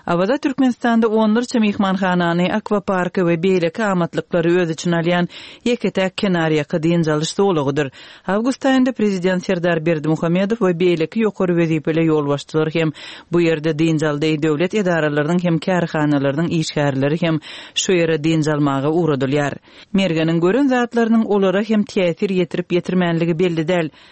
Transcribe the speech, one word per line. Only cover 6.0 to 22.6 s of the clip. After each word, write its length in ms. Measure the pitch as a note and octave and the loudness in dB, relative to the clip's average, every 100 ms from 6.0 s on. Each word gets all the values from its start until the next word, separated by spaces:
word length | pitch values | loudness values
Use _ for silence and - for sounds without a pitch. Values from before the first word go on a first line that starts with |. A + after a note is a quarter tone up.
| F#3+ - | -2 -2
kenar 340 | G#3 F3 D#3+ | -2 0 2
ýaky 280 | D#3 C#3+ F3 | 0 0 -2
diýen 200 | D#3 E3+ D#3 | 2 2 2
jalyş 320 | D3+ D#3 - | 0 -2 0
dowlagydyr. 540 | G3 E3 C#3 C#3+ C#3 - - - - | 2 2 0 0 -4 -6 -20 -14 -4
Awgust 380 | G3 A#3 B3+ C#4 | -2 -2 -2 0
aýynda 260 | C4 B3+ | 2 2
prezident 540 | B3+ G#3+ F#3+ F3 F#3 - | 0 0 0 0 -2 -2
Serdar 400 | F#3 F3 E3 D#3 | -2 0 0 0
Berdimuhammedow 720 | D#3+ D3 D#3 E3+ F3 G3 A3+ F#3 | 0 0 0 0 0 0 0 0
we 60 | |
beýleki 480 | E3+ F3+ E3+ D#3 A3 | 2 2 2 -2 0
ýokary 320 | G#3+ - F#3 E3+ | -2 0 0 2
wezipeli 480 | E3 D#3+ D3 D#3+ E3 | 2 0 0 0 2
ýol 160 | D#3 C#3+ | 2 0
başçylar 480 | C#3+ - D3+ D#3 | -2 -2 -2 0
hem 160 | E3 D#3+ - - - - | 0 -2 -4 -14 -20 -4
bu 100 | E3+ | 2
ýerde 340 | E3 D#3+ D#3 D3+ | 2 2 -2 0
diýen 220 | E3 D#3 | 0 2
jaldy 400 | D#3 D3 D#3 D#3 | 0 0 0 0
döwlet 320 | D#3 D3 F3+ | 0 0 0
edaralarynyň 680 | G#3+ F#3 E3+ D3+ D3 D3 F3 | 0 0 0 0 0 0 0
hem 160 | F3 E3 | 0 -2
kärhanalarynyň 880 | - F#3 E3 D#3+ D3+ D3 C#3 C#3 E3+ | 0 0 0 0 0 2 0 0 -2
işgärleri 720 | E3 D#3 - C#3+ C3+ C#3 D#3+ | -2 -2 -2 -2 0 0 0
hem 180 | E3+ D#3 - - - - | 0 -2 -4 -16 -10 -6
şu 160 | - | 0
ýere 240 | F#3 E3 D#3+ | 0 2 0
diýen 240 | D3+ E3 D3+ | 0 0 0
jalmagy 400 | D3 D3 C3+ C#3 D#3+ | 0 0 0 0 0
uradylýar. 520 | D#3+ C#3+ C3 C#3+ C#3+ - - - - | 0 0 0 0 -2 -6 -16 -20 -4
Mergeniň 480 | G3 F#3+ D#3+ D#3+ E3 | -2 0 0 0 2
görün 260 | F3 A3 C#4+ | 2 2 2
zatlarynyň 500 | B3+ A#3+ A#3 A3+ A3+ A3 | 2 0 0 2 2 2
olara 360 | G3+ G3 F#3 | 2 2 0
hem 220 | G#3+ G#3+ | 0 0
täsir 460 | G3+ - F3+ - G3+ | 0 0 0 0 -2
ýetirip 440 | F#3 F3 E3+ | 0 -2 -4